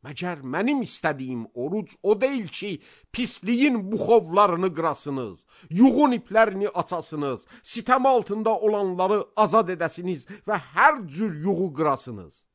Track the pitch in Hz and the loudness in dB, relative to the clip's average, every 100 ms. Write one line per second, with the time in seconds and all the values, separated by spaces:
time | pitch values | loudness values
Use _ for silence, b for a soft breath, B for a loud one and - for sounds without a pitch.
0 | - 139 180 165 131 143 226 285 226 - | -16 -10 -8 -8 -8 -4 -2 -2 -4 -4
1 | 160 139 131 123 113 123 139 202 196 - | -4 -4 -6 -8 -10 -8 -6 -4 -8 -6
2 | 190 208 262 277 190 - 208 165 b b | 0 2 2 -2 -8 -10 -8 -10 b b
3 | b - 240 - 180 240 285 240 190 214 | b -6 -6 -6 -2 2 2 2 -4 -4
4 | 208 226 165 180 202 170 185 160 160 143 | 4 4 4 2 4 2 -2 -2 -4 -4
5 | 147 135 117 87 _ b b 165 262 240 | -6 -6 -8 -12 _ b b 6 6 6
6 | 285 240 - 208 226 190 208 180 165 175 | 2 2 -2 2 2 2 -4 -4 -4 -6
7 | 156 156 147 123 _ B - 226 226 262 | -8 -6 -6 -6 _ B -10 -10 0 2
8 | 262 254 - 208 220 214 214 208 196 180 | 4 2 0 -4 -2 0 2 2 0 0
9 | 185 208 - - 214 208 180 180 165 - | 0 0 -2 0 4 4 2 -2 -4 -4
10 | 175 170 - 202 - 208 - 160 262 302 | -6 -6 -8 -16 -6 -6 -4 4 4 4
11 | 180 143 220 151 165 175 185 139 156 135 | -4 -4 -4 -2 -2 0 -2 0 0 0
12 | - 107 85 _ _ | -4 -14 -16 _ _